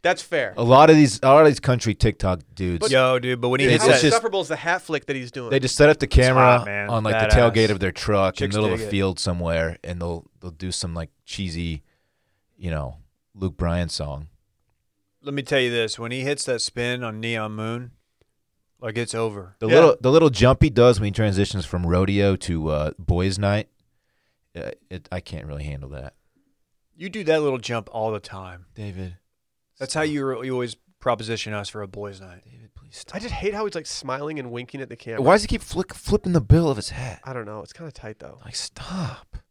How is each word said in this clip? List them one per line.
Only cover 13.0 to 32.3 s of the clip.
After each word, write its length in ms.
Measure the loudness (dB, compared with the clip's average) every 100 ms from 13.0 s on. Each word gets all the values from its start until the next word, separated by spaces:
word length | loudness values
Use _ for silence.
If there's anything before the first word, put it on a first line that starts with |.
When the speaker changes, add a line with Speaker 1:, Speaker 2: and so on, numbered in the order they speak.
| _ _ _
Speaker 2:
Luke 220 | -8 -8 -4
Bryan 320 | -2 -2 -4
song. 400 | -6 -10 -10 -14 _ _ _ _ _ _ _ _ _
Speaker 3:
Let 140 | -10
me 80 | -8
tell 160 | -2 0
you 120 | 0
this: 260 | 0 -2 -4
when 140 | -8
he 80 | -6
hits 240 | -4 -6
that 160 | -4 -4
spin 400 | -4 -6 -4 -4
on 160 | -8 -8
Neon 320 | -6 -4 -6
Moon, 400 | -6 -8 -8 -10 _ _ _ _ _ _ _ _ _
like, 160 | -10 -6
it's 200 | -6 -4
over. 400 | -6 -6 -16 _
Speaker 2:
The 80 | 4
Speaker 1:
Yeah. 80 |
Speaker 2:
little, 220 | 8 8 6
the 120 | 4
little 180 | 6 4
jump 320 | 4 4 6
he 80 | 4
does 300 | 6 6 6
when 60 | 0
he 40 |
transitions 560 | 0 0 2 0 -2 -6
from 180 | -4
rodeo 520 | 0 2 2 2 2 0
to, 320 | -2 -4 -2
uh, 220 | -2 -4 -8
boys' 360 | -2 0 0 -2
night, 320 | -2 -2 -4 _ _ _ _ _ _ _ _
uh, 160 | -14 -12 -14 _
it, 200 | -16 -10
I 80 | -12
can't 280 | -10 -14 -12
really 180 | -10
handle 240 | -10 -10 -12
that. 240 | -14 -16 _ _ _ _ _ _ _ _ _
Speaker 3:
You 120 | -12
do 160 | -8
that 180 | 0 0
little 160 | 0 -4
jump 300 | -6 -8 -8
all 220 | -6 -6
the 80 | -6
time. 460 | -10 -16 -16 -18 -20 -16
Speaker 2:
David, 400 | -14 -10 -12 -14 _ _ _ _ _ _
Speaker 3:
That's 120 | -10
Speaker 2:
stop. 80 | -6
Speaker 3:
how 20 |
you, 200 | -4 -4
re-, 220 | -6 -6 -6
you 60 |
always 240 | -6 -6 -10 _ _
proposition 520 | -4 -4 -4 -8 -6
us 160 | -8 -10
for 140 | -12
a 60 | -14
boys' 320 | -12 -14 -14
night. 220 | -20